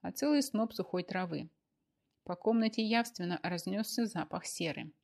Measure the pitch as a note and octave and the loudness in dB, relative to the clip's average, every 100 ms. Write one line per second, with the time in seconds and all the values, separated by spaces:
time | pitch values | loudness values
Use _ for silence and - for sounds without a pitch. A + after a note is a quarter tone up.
0 | F3+ - C#4+ D4 C#4 G#3+ A3 - - F3+ | -8 -2 2 4 4 0 0 -2 -2 -2
1 | F3 F#3 F#3 D#3+ - _ _ _ _ _ | -2 -2 -2 -4 -6 _ _ _ _ _
2 | _ _ - F3+ - A3+ A3 A3 A3 A#3 | _ _ -8 -2 2 4 4 2 2 2
3 | A#3 - F3 F3 - F3 E3+ G3 A3 - | 2 -2 -2 0 0 -2 -2 -2 -2 0
4 | A3+ F3+ - F3 - - E3+ C#3+ D#3+ - | -2 -2 -4 -4 -6 -4 -4 -4 -8 -14